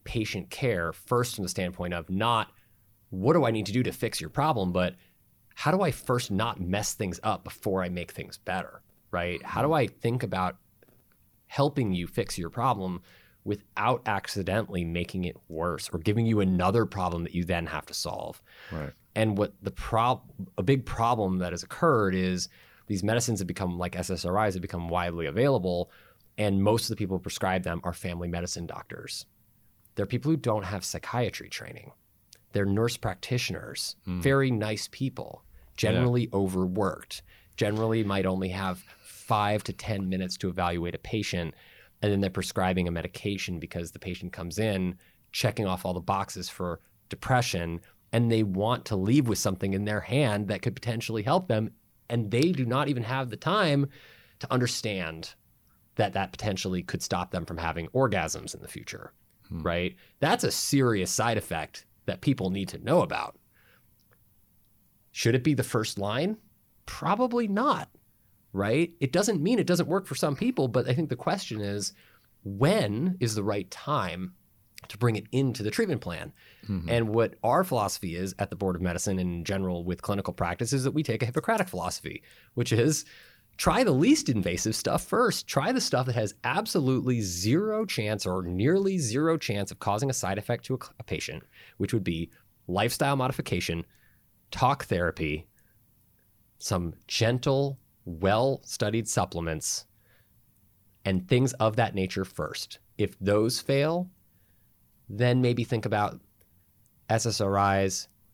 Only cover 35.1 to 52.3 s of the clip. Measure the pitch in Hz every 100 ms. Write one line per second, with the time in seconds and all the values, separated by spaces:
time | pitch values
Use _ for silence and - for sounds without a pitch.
35.1 | - - - - - - - 110 90 123
36.1 | 123 117 98 95 92 92 92 95 - -
37.1 | - - - _ - 104 107 113 113 104
38.1 | 98 95 95 95 90 95 90 - - -
39.1 | - - 110 104 107 - 95 - 101 92
40.1 | 95 92 - 95 87 87 87 85 - -
41.1 | 107 104 92 82 - - - - _ 104
42.1 | 101 98 95 90 - 92 92 87 85 -
43.1 | - 104 98 - 87 82 90 85 - 98
44.1 | 90 87 - 87 82 110 98 92 87 _
45.1 | _ _ - 117 107 101 90 95 90 80
46.1 | 98 98 - 90 - 90 85 _ _ -
47.1 | - - 127 120 90 85 82 - _ _
48.1 | 117 120 113 107 92 104 123 - 101 95
49.1 | 139 127 98 107 90 98 95 104 107 -
50.1 | 127 135 104 104 98 - - 123 113 117
51.1 | 113 107 175 185 110 110 - _ _ -
52.1 | 117 107